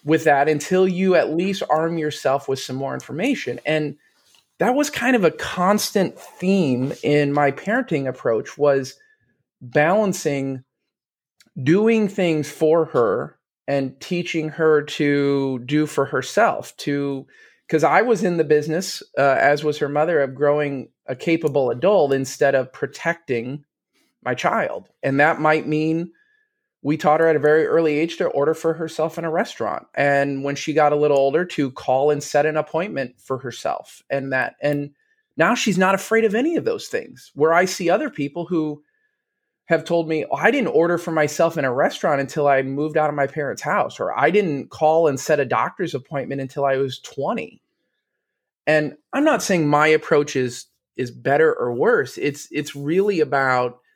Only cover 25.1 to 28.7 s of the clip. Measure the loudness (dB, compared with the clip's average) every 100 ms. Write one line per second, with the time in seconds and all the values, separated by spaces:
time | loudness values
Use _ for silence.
25.1 | 2 2 2 2 2 0 -2 0 -2 -4
26.1 | _ _ _ _ _ _ _ -4 0 2
27.1 | 4 4 4 4 4 4 2 2 0 -2
28.1 | -2 -2 0 0 0 -2